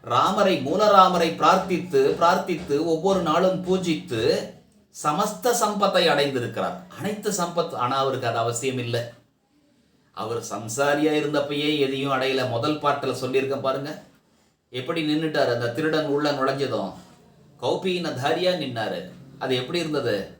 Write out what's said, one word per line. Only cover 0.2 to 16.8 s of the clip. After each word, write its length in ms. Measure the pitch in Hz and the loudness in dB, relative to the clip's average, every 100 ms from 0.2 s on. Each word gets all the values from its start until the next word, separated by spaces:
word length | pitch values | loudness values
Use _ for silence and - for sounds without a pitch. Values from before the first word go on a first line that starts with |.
| 170 190 190 156 | 2 2 2 2
மூலராமரை 680 | 135 180 214 196 185 180 - | 0 2 6 8 8 6 0
பிரார்த்தித்து, 640 | - 214 - - 165 139 139 139 | 2 4 4 2 -2 2 2 4
பிரார்த்தித்து, 640 | - 170 190 190 160 - 143 | 4 4 2 0 -6 -2 -2
ஒவ்வொரு 340 | 165 160 190 185 | 0 0 2 0
நாளும் 380 | 160 165 185 185 | 2 2 2 0
பூஜித்து 580 | - 185 170 147 139 113 131 196 - - _ _ _ | -2 -2 0 -4 -2 0 2 0 -4 -16 _ _ _
சமஸ்த 580 | - 151 156 202 - 247 | -4 -2 0 -2 0 0
சம்பத்தை 460 | 240 214 196 196 180 165 | 2 0 2 2 4 4
அடைந்திருக்கிறார், 680 | 139 139 131 117 104 87 - - | 4 2 0 -4 -4 -4 -6 -14
அனைத்து 380 | - 185 214 214 | -8 -6 -4 -4
சம்பத். 420 | 180 170 170 - | -2 -2 -2 -4
ஆனா 200 | 117 123 135 | -2 -2 0
அவருக்கு 300 | 135 120 117 | 0 0 -2
அது 100 | 113 | 0
அவசியம் 400 | 117 117 135 123 | -2 -2 -4 -4
இல்லை. 200 | 117 117 - - _ _ _ _ _ _ _ _ _ - | -2 -4 -4 -12 _ _ _ _ _ _ _ _ _ -10
அவர் 240 | 110 113 | -6 -6
சம்சாரியா 680 | - 104 113 139 143 147 151 | -6 -10 -8 0 2 2 2
இருந்தப்பயே 560 | 151 147 147 143 147 147 151 | 2 0 -2 -2 -2 0 2
எதையும் 360 | 131 135 139 | 0 0 0
அடையல. 260 | 131 135 131 123 | 0 0 0 -2
முதல் 320 | 113 151 151 | -2 -2 0
பாட்டுல 320 | 147 135 131 | 0 0 -2
சொல்லியிருக்கேன் 500 | 120 127 135 131 131 131 | -4 0 0 0 -2 -2
பாருங்க, 240 | 139 147 - - _ _ _ _ _ _ | -4 -6 -12 -16 _ _ _ _ _ _
எப்படி 280 | 123 127 165 | -8 -4 -4
நின்னுட்டாரு. 460 | 151 151 160 147 131 | 0 0 0 0 0
அந்த 180 | 117 120 | 0 -2
திருடன் 380 | - 156 156 143 | -2 0 0 0
உள்ள 160 | 143 147 | 0 0
நுழைஞ்சதும் 600 | 135 135 139 131 107 | 0 -2 0 -2 -2